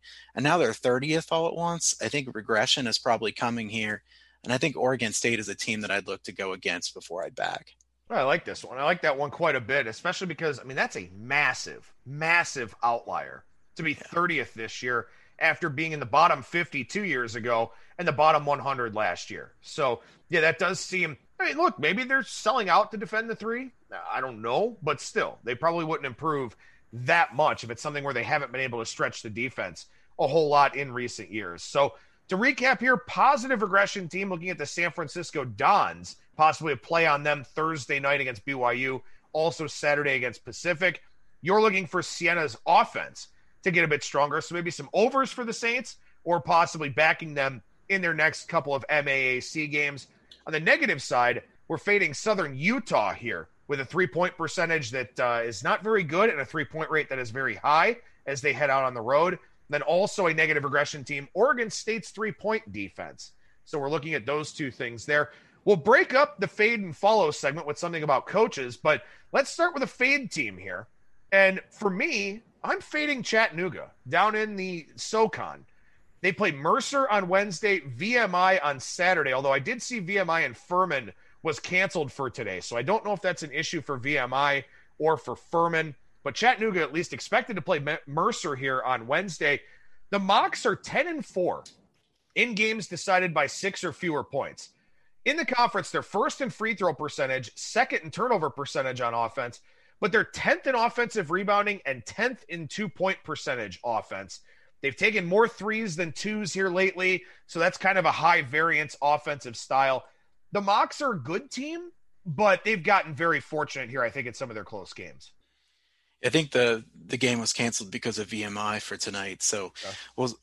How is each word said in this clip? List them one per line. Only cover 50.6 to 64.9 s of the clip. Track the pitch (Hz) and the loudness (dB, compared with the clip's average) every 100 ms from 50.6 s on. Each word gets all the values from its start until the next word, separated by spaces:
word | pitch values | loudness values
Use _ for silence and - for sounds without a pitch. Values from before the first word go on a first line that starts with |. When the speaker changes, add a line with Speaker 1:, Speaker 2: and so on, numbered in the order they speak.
Speaker 2:
negative | 175 311 247 147 | 2 2 2 -2
side, | - 131 120 120 - _ - | 0 2 4 2 -6 _ -8
we're | 160 | -4
fading | - 208 165 | 2 2 2
Southern | 131 214 190 151 131 | -2 0 0 -2 -2
Utah | 175 262 - 139 101 | 0 0 2 2 2
here | 85 113 90 78 _ - | -2 -6 -6 -8 _ -6
with | 139 | -4
a | |
three-point | 131 165 180 160 180 - | -2 0 0 2 0 -2
percentage | 160 - 170 160 117 | -4 -2 0 0 -2
that, | 131 123 - | -6 -4 0
uh, | 123 120 | 2 2
is | 117 110 | -2 -2
not | 156 202 | 0 0
very | 208 220 | 2 0
good | 156 165 226 | 2 2 2
and | 151 | 2
a | |
three-point | 131 160 143 156 147 | -4 -4 -6 -6 -2
rate | 156 - | 0 0
that | 131 | -4
is | 117 | -6
very | 127 131 | -4 -4
high | 101 135 156 196 240 - _ - | 0 4 6 4 2 -8 _ -8
as | 143 | -2
they | 147 | 0
head | 127 143 | 2 2
out | 135 | 2
on | 131 | 2
the | 123 | -2
road. | 110 143 175 175 - _ - | 2 4 4 0 -10 _ -4
Then | 147 | -2
also | 139 175 208 - 175 | 2 2 2 2 2
a | |
negative | 160 156 151 | 4 2 2
regression | 139 143 147 151 | 0 0 0 -4
team, | 131 143 139 | -8 -8 -4
Oregon | 180 262 247 220 | 2 4 2 -2
State's | - 220 220 - | -6 -4 -4 -6
three-point | 190 214 - 202 220 - | -6 -6 -4 -4 -4 -6
defense. | 101 98 - 80 - - - - - | -12 -10 -10 -14 -14 -20 -20 -20 -20
So | - 156 | -8 -4
we're | 139 | -2
looking | 156 160 | -2 -2
at | 147 110 | -4 -2
those | 151 147 | -4 -4
two | - 143 | -8 -8
things | - 123 | -6 -8